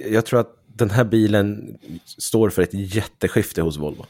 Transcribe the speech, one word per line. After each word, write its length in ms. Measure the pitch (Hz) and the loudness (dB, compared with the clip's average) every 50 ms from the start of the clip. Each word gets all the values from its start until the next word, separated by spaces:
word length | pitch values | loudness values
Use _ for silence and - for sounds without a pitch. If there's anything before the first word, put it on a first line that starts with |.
| - 104 | -4 0
jag 160 | 107 113 113 | 2 2 2
tror 140 | - 127 120 | 2 2 0
att 100 | 113 - _ _ _ _ - - | 0 0 _ _ _ _ -4 -2
den 120 | 120 101 | 0 2
här 140 | 101 127 123 | 2 2 2
bilen 720 | 104 110 110 110 104 104 104 101 104 104 104 - - - - - - 82 82 - - - - | 4 4 4 4 4 4 2 2 0 -2 -6 -12 -14 -16 -18 -18 -18 -18 -18 -18 -20 -14 -12
står 320 | - - - 110 110 101 | -6 -2 2 2 2 2
för 120 | - - | 2 2
ett 120 | 87 - - 98 98 92 95 | 0 0 0 -4 -6 -4 -4
jätteskifte 680 | 110 104 - - - - 87 - 113 101 - - 87 | -4 -4 -6 -6 -4 -4 -2 0 0 -2 -2 -2 -4
hos 140 | 82 80 73 | -2 -2 -4
Volvo. 300 | 76 73 73 - - - | -6 -8 -8 -10 -12 -16